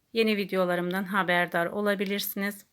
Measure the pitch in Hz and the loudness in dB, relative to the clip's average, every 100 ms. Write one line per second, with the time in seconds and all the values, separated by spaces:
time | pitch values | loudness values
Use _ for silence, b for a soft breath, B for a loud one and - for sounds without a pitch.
0 | _ 226 220 202 190 190 180 175 175 190 | _ 0 2 2 0 0 2 2 0 -2
1 | 185 202 175 175 175 175 170 208 208 196 | -2 0 2 2 2 0 -2 0 0 0
2 | 196 202 202 202 202 202 - | 0 -4 -4 -4 -6 -6 -14